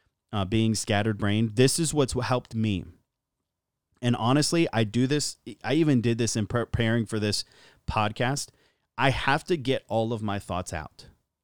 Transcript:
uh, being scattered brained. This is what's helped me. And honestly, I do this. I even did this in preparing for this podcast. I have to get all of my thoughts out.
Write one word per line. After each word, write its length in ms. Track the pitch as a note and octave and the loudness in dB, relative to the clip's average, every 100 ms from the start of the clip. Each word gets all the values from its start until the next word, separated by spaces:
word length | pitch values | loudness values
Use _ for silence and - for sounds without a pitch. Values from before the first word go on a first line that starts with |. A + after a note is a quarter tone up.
| _ _ _ | _ _ _
uh, 140 | G#2+ F#2 | -4 0
being 300 | A2 A2+ G#2 | 2 2 0
scattered 420 | - G2+ G#2+ G#2 | 2 2 2 0
brained. 380 | G#2 G#2 A2+ G#2+ | 0 0 0 4
This 240 | C3 - | 4 4
is 140 | D#3 | 0
what's 200 | D3 C3 | 0 0
helped 420 | B2+ A2+ B2+ - A2+ | -2 -2 -2 -4 -2
me. 300 | A2 F#2+ D#2+ - _ _ _ _ _ _ _ _ _ _ | 0 0 -4 -16 _ _ _ _ _ _ _ _ _ _
And 140 | B2 A#2+ | -2 0
honestly, 500 | A2+ C#3+ D3+ E3+ E3 | 2 2 2 0 0
I 120 | A2+ | 0
do 240 | A2 A#2 B2+ | 0 0 0
this. 300 | D3 - - - G#2 | 0 -4 -8 -16 -10
I 100 | G#2+ D3+ | -2 2
even 260 | D#3 B2+ | 4 4
did 160 | A#2 A#2 | 2 0
this 180 | A2+ A#2 | 0 -2
in 120 | G2+ | -2
preparing 580 | A#2+ A#2 - A2+ A#2 G#2+ | -2 -2 0 0 0 0
for 140 | A2 | -2
this 260 | G#2 G2+ - - - _ - | -2 -2 -6 -16 -20 _ -6
podcast. 600 | - G#2+ - B2 C#3+ - _ _ _ _ - | -2 -2 0 -2 -2 -6 _ _ _ _ 0
I 120 | C3+ | 2
have 340 | - - C#3 - | 2 2 0 0
to 120 | F3 | -2
get 260 | B2+ B2+ - | 0 -2 -2
all 260 | A2 A2+ | -2 0
of 80 | A#2 | -2
my 160 | G#2+ G2+ | -4 -4
thoughts 360 | - F2+ F2+ | -4 -6 -6
out. 340 | E2 D#2 - - - _ _ | -8 -10 -16 -20 -20 _ _